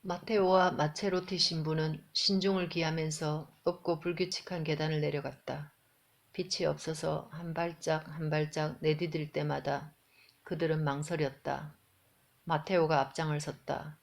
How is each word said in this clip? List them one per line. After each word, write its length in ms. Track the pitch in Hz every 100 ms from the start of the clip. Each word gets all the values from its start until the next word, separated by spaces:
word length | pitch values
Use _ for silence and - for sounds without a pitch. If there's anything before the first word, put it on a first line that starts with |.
| 185
마테오와 640 | 175 - 214 185 185 180
마체로티 640 | 143 151 - 202 185 180 180
신부는 640 | - 165 156 156 156 151 -
신중을 560 | - - 190 190 190 175
기하면서 840 | 170 160 160 156 156 156 151 - _ -
높고 340 | 175 - 165
불규칙한 640 | 175 175 180 - - 180
계단을 380 | 156 151 156 156
내려갔다. 720 | 147 147 139 135 - 139 147 _ _ _ _ _ _
빛이 340 | - 180 - 160
없어서 640 | 147 - 160 160 156 -
한 200 | 156 170
발짝 540 | 165 170 165 - 156 156
한 220 | 156 156
발짝 480 | 151 151 156 151 -
내디딜 540 | 156 156 170 156 151
때마다 600 | - 147 143 139 139 151 _ _ _ - _
그들은 420 | - - 160 156 147
망설였다. 920 | 139 147 170 143 135 139 135 151 - _ _ _ _ _ _ -
마테오가 560 | 160 156 180 160 151
앞장을 360 | 139 - 156 147
섰다. 560 | 147 139 - 139 151 151